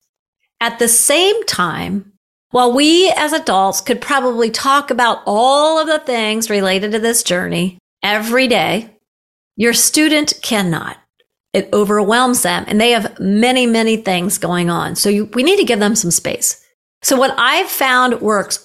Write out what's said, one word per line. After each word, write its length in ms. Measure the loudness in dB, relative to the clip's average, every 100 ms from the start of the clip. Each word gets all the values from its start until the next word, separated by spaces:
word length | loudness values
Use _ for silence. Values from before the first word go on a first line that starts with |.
| _ _ _ _ _ -6
At 180 | -6 -2
the 80 | 0
same 560 | 2 2 2 2 0 -2
time, 680 | -4 -4 -4 -6 -6 -8 _ _ _ _
while 200 | 0 2
we 400 | 4 4 4 4 2
as 160 | -2
adults 480 | -2 0 0 0 -2
could 200 | -4 -4
probably 500 | -2 -2 0 0 -2
talk 400 | -2 0 0 0
about 320 | 0 0 0 -2
all 540 | 2 4 4 2 2
of 80 | 0
the 120 | -2
things 500 | -2 -2 -2 -2 -2
related 420 | -2 0 0 -2
to 80 | -2
this 240 | -2 -2
journey 560 | -2 -4 -2 -2 -4 -6 _ _
every 440 | -2 -2 0 0 2
day, 500 | 2 0 -2 -6 _ _ _ _ _ _ -2
your 160 | 0
student 600 | 2 0 2 2 2 0 -4
cannot. 560 | -4 -2 -2 -4 -6 -12 _ _ _ _ _
It 160 | -4 0
overwhelms 680 | 0 2 0 2 2 2 0
them, 220 | -2 -2 -2
and 120 | 0
they 120 | 2
have 280 | 2 -2 -4
many, 460 | -2 2 2 2 2
many 320 | 2 2 0
things 400 | -2 -2 -2 -4
going 320 | -2 -2 0
on. 260 | -2 -4 -2
So 140 | 0
you, 160 | 0 -2
we 100 | -2
need 140 | 0 2
to 80 | 2
give 140 | 0
them 160 | 0 0
some 140 | -2
space. 560 | -4 -4 -6 -6 -6 _ _ _ _
So 140 | -2 2
what 180 | 2 2
I've 320 | 0 0 -2
found 520 | -2 0 2 2 0
works 380 | 0 -2 -2 -8